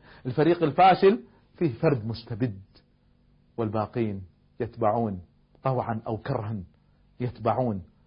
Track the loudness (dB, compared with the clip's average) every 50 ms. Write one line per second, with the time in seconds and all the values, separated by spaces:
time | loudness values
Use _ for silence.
0 | -18 -20 -20 -12 -10 -4 0 2 4 4 4 4 2 0 4 6 6 6 8 8
1 | 6 4 4 4 -2 -12 _ _ _ _ _ -4 -4 -4 -2 0 0 0 0 0
2 | -2 -6 -8 -8 -10 -12 -4 -4 -4 -4 -4 -10 -16 -20 _ -20 _ _ _ _
3 | _ _ _ _ _ _ _ _ _ _ _ -4 -4 -2 -2 -4 -4 -4 -2 -4
4 | -2 -2 -4 -8 -12 -16 _ _ _ _ _ -8 -8 -8 -4 0 0 2 2 2
5 | 0 -2 -4 -6 -10 -16 _ _ _ _ _ _ -4 -2 -2 -2 -2 -4 -6 -6
6 | -6 -6 -8 -6 -4 -6 -4 -4 -4 -6 -8 -8 -10 -12 _ _ _ _ _ _
7 | _ _ _ -8 -6 -6 -6 -4 -2 -2 0 0 -2 -2 -4 -6 -8 -14 _ _
8 | _